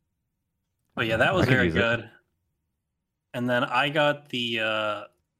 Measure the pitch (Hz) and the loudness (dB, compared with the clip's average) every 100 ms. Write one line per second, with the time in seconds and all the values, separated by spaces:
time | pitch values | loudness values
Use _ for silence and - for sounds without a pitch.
0 | _ _ _ _ _ _ _ _ _ - | _ _ _ _ _ _ _ _ _ -6
1 | 113 113 147 185 - 127 117 82 117 117 | -2 0 2 2 2 2 2 2 0 -2
2 | - - _ _ _ _ _ _ _ _ | -6 -20 _ _ _ _ _ _ _ _
3 | _ _ _ 123 123 123 127 123 143 151 | _ _ _ -6 0 0 0 0 0 2
4 | 147 143 - 127 120 117 110 110 107 104 | 2 0 -4 -6 -4 -2 -2 -2 -2 -4
5 | 104 _ _ _ | -10 _ _ _